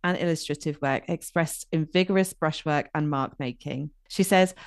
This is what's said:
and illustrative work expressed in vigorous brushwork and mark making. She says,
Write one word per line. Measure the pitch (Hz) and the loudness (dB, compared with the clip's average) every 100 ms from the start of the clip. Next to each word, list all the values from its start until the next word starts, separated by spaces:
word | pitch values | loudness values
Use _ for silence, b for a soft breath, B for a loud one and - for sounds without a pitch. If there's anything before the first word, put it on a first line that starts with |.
and | 180 180 | -2 0
illustrative | 175 160 - 147 156 147 | 0 -2 -4 -4 -4 -2
work | 139 131 - | 0 -2 -2
expressed | 175 - 175 160 - - | -6 -2 -2 -2 -4 -4
in | 165 156 | -2 0
vigorous | 180 185 190 185 | 2 4 2 2
brushwork | - 156 - 156 147 - | 0 -2 -2 -2 -2 0
and | 156 147 | -2 0
mark | 139 - - | 0 -4 -6
making. | 127 127 147 131 147 - - | -8 -8 -8 -8 -8 -12 -6
She | - | -2
says, | 185 190 185 - | 4 4 4 0